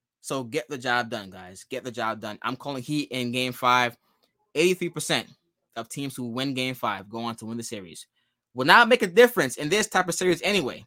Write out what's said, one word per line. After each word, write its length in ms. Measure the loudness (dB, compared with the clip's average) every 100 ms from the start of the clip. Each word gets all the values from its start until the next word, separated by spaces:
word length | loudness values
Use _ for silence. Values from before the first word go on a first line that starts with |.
| _ _
So 220 | -6 -6
get 260 | -4 -6 -6
the 80 | -6
job 320 | 0 0 0
done, 200 | -6 -10
guys. 360 | -16 -18 -18 -10
Get 140 | -10
the 80 | -8
job 300 | -4 -4 -4
done. 180 | -8 -8
I'm 140 | -6 -6
calling 260 | -8 -8
Heat 280 | -4 -4 -2
in 200 | -4 -2
game 200 | -2 -2
five. 460 | 0 4 4 4 -2 _ _ _ _ _ 2
Eighty-three 340 | 2 2 -4
percent 380 | -6 -2 -2 -4 -14 _ _ _ -12
of 140 | -10
teams 260 | -8 -8 -8
who 120 | -8
win 260 | -4 -4
game 220 | -2 -4 -4
five 340 | -4 -6 -8
go 100 | -8
on 160 | -6 -8
to 80 | -10
win 120 | -10
the 60 |
series. 440 | -8 -10 -12 -18 -20 _ _ _ _
Will 120 | 0 8
not 240 | 8 8
make 120 | 4
a 60 | 4
difference 500 | 8 6 6 -2 -2
in 120 | -2
this 180 | 0 0
type 200 | 0 0
of 80 | 0
series 260 | 2 2
anyway, 440 | 2 0 0 -6